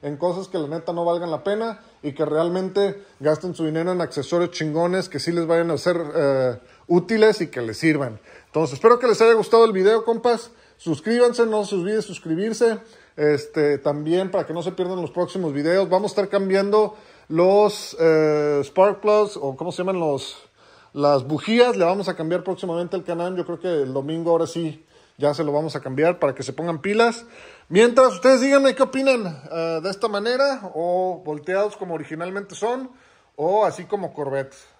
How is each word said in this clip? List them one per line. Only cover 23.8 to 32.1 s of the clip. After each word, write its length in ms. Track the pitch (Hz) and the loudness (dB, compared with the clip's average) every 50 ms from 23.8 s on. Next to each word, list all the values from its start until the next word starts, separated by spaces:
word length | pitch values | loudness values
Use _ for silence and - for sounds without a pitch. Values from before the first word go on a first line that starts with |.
| 139 | -2
el 100 | 127 131 | -2 -4
domingo 380 | 139 135 147 160 165 170 170 | -6 -4 -4 -6 -4 0 0
ahora 160 | 170 165 165 - | 2 2 0 -2
sí 360 | - 170 170 160 151 - _ _ _ _ _ _ _ _ | -4 -6 -6 -6 -8 -10 _ _ _ _ _ _ _ _
ya 160 | 135 143 147 | 0 0 0
se 80 | 143 165 | 0 -2
lo 80 | 147 | -2
vamos 240 | 143 147 156 160 - | -2 -2 -2 -2 -6
a 60 | 147 | -8
cambiar 360 | - 135 131 131 156 165 180 - | -8 -8 -2 2 2 2 2 2
para 160 | - 143 131 | 0 -2 -2
que 80 | - | -2
se 120 | 135 - - | -8 -10 -8
pongan 280 | - 160 170 165 156 | -8 -6 -6 -6 -6
pilas. 420 | - 196 208 220 233 233 226 - - - - - - - - - _ _ | -4 -2 2 4 4 2 2 -2 -12 -20 -20 -20 -20 -20 -20 -20 _ _
Mientras, 460 | 151 185 226 240 240 254 262 254 202 | 4 6 6 6 8 6 6 6 4
ustedes 280 | 180 - 254 269 254 | 4 6 6 6 6
díganme 320 | 240 277 277 277 277 269 262 | 6 4 4 6 4 4 4
qué 80 | 262 | 2
opinan, 460 | 269 262 - 269 269 269 262 240 214 180 160 139 131 151 | 0 0 0 -2 2 2 2 2 0 -6 -8 -10 -14 -10
eh, 280 | - 165 165 165 165 160 156 | -8 -6 -4 -4 -4 -4 -4
de 60 | 196 | -6
esta 160 | 190 196 214 226 | -6 -4 -4 -4
manera, 640 | 208 202 202 233 247 254 277 277 269 247 202 185 160 | -2 -2 -2 -2 0 0 0 0 0 -4 -8 -12 -8
o 480 | 156 165 175 180 185 185 185 180 160 - | -6 -4 -2 0 0 -2 -2 -4 -8 -8
volteados 540 | 151 151 147 143 175 185 190 208 208 208 - | -10 -10 -10 -6 -4 -2 -2 -2 -2 -4 -8
como 160 | 190 180 170 | -10 -8 -8
originalmente 600 | 160 143 - | -8 -8 -10